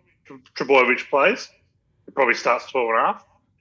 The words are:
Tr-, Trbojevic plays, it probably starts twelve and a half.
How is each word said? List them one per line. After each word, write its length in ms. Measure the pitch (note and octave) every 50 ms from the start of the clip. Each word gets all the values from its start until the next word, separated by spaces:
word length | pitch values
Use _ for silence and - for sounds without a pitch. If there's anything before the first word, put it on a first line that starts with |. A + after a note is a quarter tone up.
| _ _ _ _ _
Tr-, 80 | - C#3+ C3 _ _ _
Trbojevic 540 | - D3+ B2 C#3 C3 B2 B2 B2+ A#2+ - -
plays, 400 | - C#3 C#3 F3+ A#3 C4 - - _ _ _ _ _ _ _ _ _ _ _
it 80 | - -
probably 200 | - C3+ A#2+ A#2
starts 360 | - - C3 A#2+ B2 - -
twelve 200 | - C3+ B2 A2+
and 80 | A2+ A#2
a 40 |
half. 240 | C3 F3 G#3 - - _ _ _ _ _ _ _